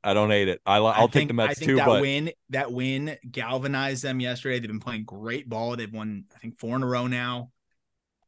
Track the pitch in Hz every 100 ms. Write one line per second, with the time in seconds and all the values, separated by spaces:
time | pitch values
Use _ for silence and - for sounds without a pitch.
0 | 101 98 107 104 98 90 - 104 110 104
1 | 117 139 143 117 117 143 - 131 123 107
2 | 139 139 160 - - 131 135 123 131 135
3 | 147 151 123 123 113 131 135 139 139 131
4 | 139 127 123 123 135 123 113 107 117 113
5 | 110 98 110 131 135 110 117 120 107 110
6 | 107 101 98 - 117 - 113 127 127 123
7 | 123 123 123 123 123 _ _ _ _ _
8 | _ _